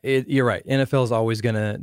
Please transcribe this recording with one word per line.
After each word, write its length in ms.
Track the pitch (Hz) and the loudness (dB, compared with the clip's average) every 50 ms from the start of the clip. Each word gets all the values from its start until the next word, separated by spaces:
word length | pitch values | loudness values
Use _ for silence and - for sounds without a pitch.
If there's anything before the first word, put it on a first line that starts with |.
| - | -2
it, 260 | 135 135 131 131 - | 0 0 0 0 0
you're 160 | 143 135 127 | 0 2 2
right. 180 | 120 101 - - | 2 0 -2 -2
N 140 | - 135 135 | -2 0 0
F 120 | 135 - - | 0 0 0
L 100 | 135 127 | 0 0
is 100 | 113 117 | 2 0
always 280 | 113 113 113 113 107 | 0 0 0 0 0
gonna 380 | 107 120 110 107 107 104 107 - | -2 -2 -2 -2 -2 -4 -4 -6